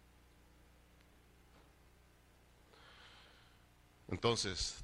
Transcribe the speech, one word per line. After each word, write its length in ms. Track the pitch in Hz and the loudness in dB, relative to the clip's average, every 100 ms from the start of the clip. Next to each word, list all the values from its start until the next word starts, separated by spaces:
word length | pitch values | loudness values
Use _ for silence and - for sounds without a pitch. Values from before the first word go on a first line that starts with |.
| - - - - - - - - - - - - - - - - - - - - - - - - - - - - - - - - - - - - - - - - - | -20 -20 -20 -20 -20 -20 -20 -20 -20 -20 -20 -20 -20 -20 -20 -20 -20 -20 -20 -20 -20 -20 -20 -20 -20 -20 -20 -20 -20 -18 -18 -18 -20 -20 -20 -20 -20 -20 -20 -16 -2
Entonces, 760 | 90 117 113 101 90 - - | 4 6 6 4 2 0 -2